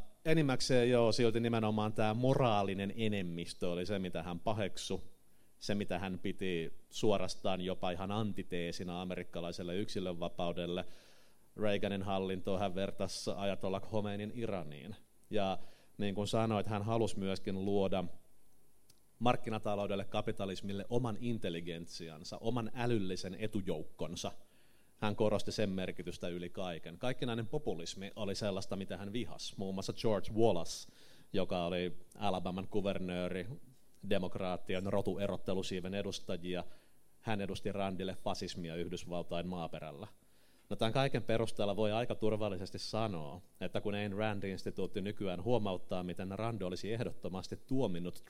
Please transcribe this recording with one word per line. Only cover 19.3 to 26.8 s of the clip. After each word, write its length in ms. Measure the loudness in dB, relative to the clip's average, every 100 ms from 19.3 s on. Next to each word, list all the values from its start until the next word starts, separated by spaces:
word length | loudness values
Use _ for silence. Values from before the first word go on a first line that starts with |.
| 4 2 0 0 0 0 -2
kapitalismille 800 | 0 0 0 -2 -2 -4 -4 -4 0
oman 280 | 2 2 -2
intelligentsiansa, 1160 | -2 0 -2 -4 -6 -8 -8 -10 -10 -12 -12 -4
oman 300 | 0 0 0
älyllisen 640 | 0 2 2 2 -2 -4 -4
etujoukkonsa. 920 | -2 -2 -2 -2 -4 -6 -6 -4 -6 -6 -14 -20 -20 -20 -20 -4
Hän 140 | -2 2
korosti 360 | 4 4 0
sen 180 | 0 0
merkitystä 580 | 0 -2 -4 -6 -6 -4
yli 220 | -4 -6
kaiken. 480 | -6 -6 -6